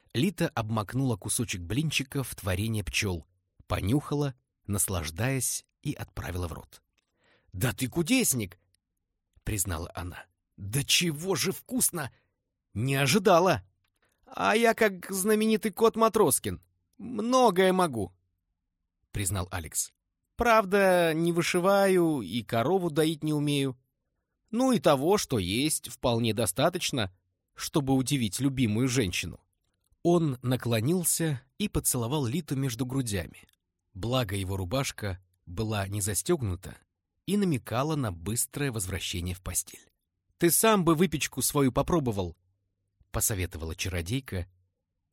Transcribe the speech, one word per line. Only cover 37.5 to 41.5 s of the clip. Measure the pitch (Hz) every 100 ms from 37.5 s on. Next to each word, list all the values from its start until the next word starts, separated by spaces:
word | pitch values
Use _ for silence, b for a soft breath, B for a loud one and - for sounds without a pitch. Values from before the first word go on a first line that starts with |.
| 135 - 113 151 151
на | 113
быстрое | 85 85 120 - 139 143
возвращение | 110 92 92 - 90 87 90
в |
постель. | - 87 - - _ _ _ _ _ -
«Ты | 170
сам | - 226 208 160
бы | 156
выпечку | 180 147 - -
свою | -